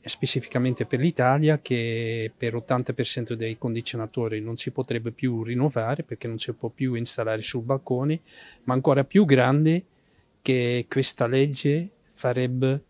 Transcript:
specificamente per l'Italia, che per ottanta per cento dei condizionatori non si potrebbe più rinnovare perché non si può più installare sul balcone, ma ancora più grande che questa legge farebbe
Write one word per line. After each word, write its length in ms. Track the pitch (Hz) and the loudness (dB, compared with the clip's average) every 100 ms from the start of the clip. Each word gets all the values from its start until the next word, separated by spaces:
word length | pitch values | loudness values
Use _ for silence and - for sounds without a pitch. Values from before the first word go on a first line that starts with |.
| - | -10
specificamente 760 | - 139 131 - 127 127 123 123 | -4 -2 -4 -4 -2 0 -2 -2
per 140 | 123 | 0
l'Italia, 580 | 165 - 123 139 151 151 | 0 4 4 4 4 2
che 680 | - 123 117 113 113 113 110 _ | 0 -2 0 -2 -4 -4 -6 _
per 160 | 120 | -4
ottanta 400 | 117 - 127 123 | -4 -2 -2 0
per 140 | 123 120 | -4 -4
cento 260 | - 113 | -4 -6
dei 240 | 117 113 110 | -4 -6 -4
condizionatori 800 | 123 113 - 117 - - 113 110 | -4 -4 -6 -6 -6 -4 -4 -4
non 160 | 110 113 | -6 -6
si 140 | - | -6
potrebbe 400 | - 127 117 113 | -6 -4 -4 -4
più 320 | - 131 117 | -4 -4 -2
rinnovare 640 | 113 123 147 123 113 143 | -4 0 0 0 -2 -4
perché 240 | - 117 120 | -6 -10 -8
non 100 | 113 | -8
si 160 | - | -8
può 160 | 117 117 | -8 -8
più 240 | - 131 | -4 -4
installare 480 | 117 120 - 110 110 | -2 -4 -4 -2 -2
sul 220 | 110 127 | -4 -6
balcone, 560 | 113 135 - 127 143 160 _ - - - - | -2 -4 -2 -2 0 -2 _ -20 -20 -10 -2
ma 100 | 131 | 2
ancora 280 | 143 139 | 4 2
più 220 | 135 196 180 | 4 4 6
grande 580 | 131 127 143 156 170 - _ _ _ _ _ | 6 6 4 4 2 -2 _ _ _ _ _
che 420 | - 127 120 123 117 | 0 2 2 0 -2
questa 380 | 135 131 - 120 | -2 -2 -2 0
legge 640 | 131 143 135 147 151 175 _ _ | 2 2 2 0 0 -2 _ _
farebbe 680 | - 131 123 127 127 131 139 | -6 -2 0 0 0 0 0